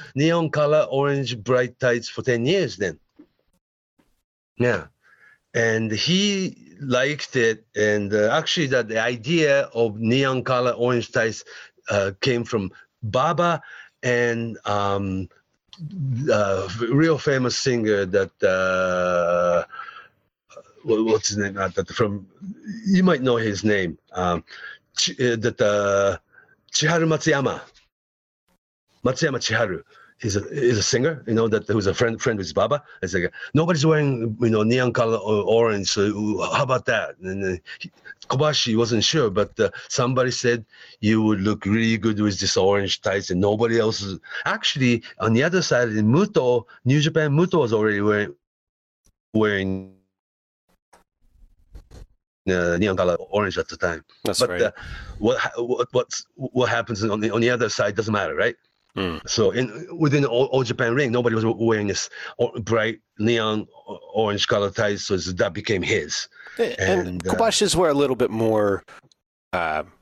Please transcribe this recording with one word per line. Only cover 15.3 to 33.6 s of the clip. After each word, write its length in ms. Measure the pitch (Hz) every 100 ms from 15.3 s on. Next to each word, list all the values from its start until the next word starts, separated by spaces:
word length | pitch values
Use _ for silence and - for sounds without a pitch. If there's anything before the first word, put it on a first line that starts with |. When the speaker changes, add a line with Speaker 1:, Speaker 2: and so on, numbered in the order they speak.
| _ _ _ _ - 156 190 135 120 147
Speaker 1:
uh, 380 | 107 98 95 98 110 117
real 260 | 139 165 143
famous 400 | 151 135 123 -
singer 480 | 135 120 107 101 95
that, 260 | 98 95 _
uh, 1200 | 98 92 92 92 92 90 90 87 85 87 87 87 - - - - - _ _ _ _ - - _ -
wha-, 180 | 110
what's 240 | 110 107 -
his 100 | 104
name? 180 | 101 98
Not 200 | 95 98
that, 140 | 90
from, 360 | - 104 101 - _ - - 214 - 196
you 180 | 185
might 180 | 185 143
know 140 | 131 117
his 300 | 113 98 107
name. 320 | 101 90 - _
Um, 320 | - 90 87 - - - - _ -
Chi-, 180 | - 156
uh, 160 | 123 117
that, 220 | 113 -
uh, 600 | 107 104 101 98 98 90 - - _ _ _
Chiharu 340 | - 156 170 165
Matsuyama. 540 | 156 165 143 123 78 - _ _ _ _ _ _ _ _ _ _ _ _ _
Matsuyama 360 | 123 131 160 123
Chiharu 440 | - 113 107 82 - - - _
is 160 | 110 98
a, 100 | 82
is 300 | 143 120 107
a 40 |
singer, 440 | - 120 147 - 113
you 60 |
know, 160 | 113 113
that 180 | 107 92
who's 200 | 107 95
a 60 |
friend, 280 | - 120 113
friend 180 | 123 107
with 140 | 85
Baba. 280 | 76 110 143 - -
It's 120 | 90
like, 200 | 92 87 - -
"Nobody's 320 | 151